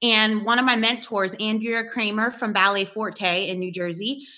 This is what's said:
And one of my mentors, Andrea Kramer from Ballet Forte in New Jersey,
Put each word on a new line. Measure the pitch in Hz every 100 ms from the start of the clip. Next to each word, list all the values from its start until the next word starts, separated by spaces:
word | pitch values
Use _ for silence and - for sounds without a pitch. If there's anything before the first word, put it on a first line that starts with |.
And | 240 220 220 214 214
one | 240
of | 254
my | 233
mentors, | 220 240 - 208 190 190
Andrea | 214 220 226 226
Kramer | 226 247 214 208 226
from | 247 226
Ballet | 208 196 202 196
Forte | 214 214 - 190 175 190
in | 185
New | 185
Jersey, | 180 175 170 214 277 277